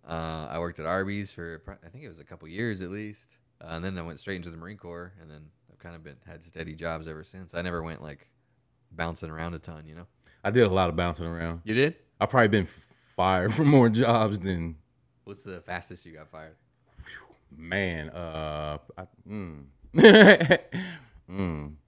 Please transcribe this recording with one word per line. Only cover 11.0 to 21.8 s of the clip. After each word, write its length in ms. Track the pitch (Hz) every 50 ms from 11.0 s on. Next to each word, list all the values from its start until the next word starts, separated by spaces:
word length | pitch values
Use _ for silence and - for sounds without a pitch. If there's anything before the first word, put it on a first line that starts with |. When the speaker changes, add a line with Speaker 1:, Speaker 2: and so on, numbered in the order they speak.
| 87 87 82 85 87
Speaker 2:
around. 340 | 82 85 82 82 82 82 85 -
Speaker 1:
You 100 | 107 110
did? 220 | 120 135 156 170 _ _ _ _ _
Speaker 2:
I've 120 | 98 -
probably 180 | - 131 117 107
been 160 | 104 107 90
f-, 220 | - - - - _ _ _ _ - -
fired 380 | - 90 92 95 92 90 - 107
<laughs> 0 |
for 120 | - 160
more 240 | 143 151 135 123 117
jobs 480 | 107 113 127 117 117 117 110 107 101 101
than 380 | 87 95 92 85 82 82 80 78 _ _ _ _ _ _ _ _ _
Speaker 1:
What's 180 | 98 101 95
the 180 | - 101 92 87
fastest 460 | - - 90 87 85 - 92 87 -
you 60 | 87 80
got 160 | 78 78 _
fired? 260 | - 80 78 78 78 _ _ _ _ _ _ _ _ - - - - - - _ - _ _ _ 71
Speaker 2:
Man, 540 | 73 80 85 90 98 98 90 85 80 76 80
uh, 680 | - 87 87 82 78 80 78 76 76 76 76 76 76 73 _ - -
I, 100 | - 92 _ _ _ - -
mm. 360 | 104 107 98 87 78 73 69 69 _ _ - -
<laughs> 680 | - 160 - 220 196 220 208 190 202 151 170 147 185 - - - - 180 185 185 170 156 127 - _ - _ -
Mm. 440 | 90 98 95 87 80 76 73 73 76 73